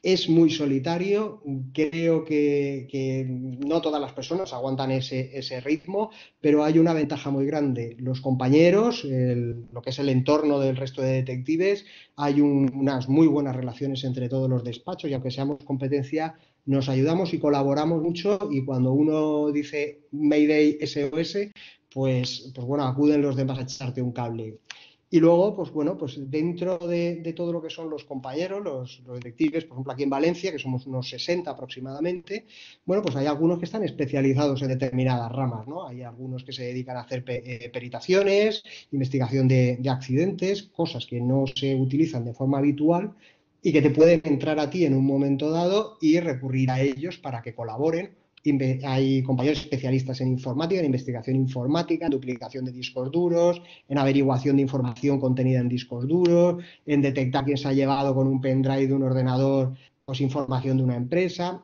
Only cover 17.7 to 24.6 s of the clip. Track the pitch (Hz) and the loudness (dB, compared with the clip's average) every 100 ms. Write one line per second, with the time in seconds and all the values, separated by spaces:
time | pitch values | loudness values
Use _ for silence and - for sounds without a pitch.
17.7 | 139 156 165 165 170 185 196 170 139 131 | 2 2 0 0 -2 0 0 0 -2 -2
18.7 | 131 127 135 151 156 156 151 147 147 143 | 0 2 4 4 2 2 2 0 -2 -4
19.7 | 151 147 - _ 147 151 151 151 151 151 | -4 -6 -8 _ 0 2 4 6 6 4
20.7 | 147 143 147 143 151 165 202 208 - - | 2 -4 -2 -2 -2 -2 -4 -6 -10 -20
21.7 | - _ 131 135 127 123 - - 131 123 | -20 _ -2 0 2 -2 -6 -12 -10 -4
22.7 | 143 131 131 147 147 143 131 131 131 127 | 0 0 2 4 4 2 0 -2 -4 -8
23.7 | - 123 127 123 117 117 113 110 110 | -8 -6 -4 -6 -4 -6 -6 -10 -14